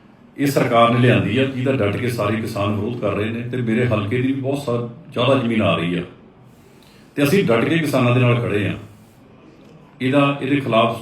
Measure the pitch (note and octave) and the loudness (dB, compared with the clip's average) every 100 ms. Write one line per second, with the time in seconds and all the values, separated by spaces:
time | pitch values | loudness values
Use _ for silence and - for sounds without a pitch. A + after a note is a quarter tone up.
0 | - - - - C#3 A#2+ - A#2 A#2 A#2+ | -20 -20 -20 -4 0 2 2 4 4 6
1 | B2 G2+ G2+ A2+ C3+ B2 B2+ B2+ G2+ G#2 | 4 4 2 0 -2 -2 -2 0 -2 -2
2 | A#2 - G2+ A2 A2+ G2+ G#2 G#2 G#2 A#2+ | -4 -2 -2 -2 -4 -4 -4 -2 -4 -4
3 | G#2 G2 G#2+ A#2 A#2+ B2+ A#2 A2+ B2 G#2 | -4 -2 -4 -6 -6 -6 -2 0 0 0
4 | G2+ B2 C3 C3+ C3 C#3 - A#2+ A#2+ - | -2 -2 -2 -2 -4 -4 -4 -4 -6 -12
5 | - - A#2+ C3+ A#2 A2+ F#2 E2+ E2+ F2 | -10 -2 2 2 2 0 2 0 -2 -4
6 | - - - - - - - - - - | -6 -14 -20 -20 -20 -20 -20 -20 -20 -20
7 | - - C#3+ G3 F3 A#2 C3+ E3 D3+ C3 | -12 -2 2 2 2 2 2 0 0 0
8 | A#2+ B2 A#2+ A2+ F#2+ G2+ F#2+ - - - | 2 4 2 2 0 -2 -2 -4 -10 -20
9 | - - - - - - - - - - | -20 -20 -20 -20 -20 -20 -20 -20 -20 -6
10 | B2+ C#3+ C#3 C#3 C3+ C#3+ A#2 A2 A#2 - | 0 2 2 0 0 -2 2 2 2 0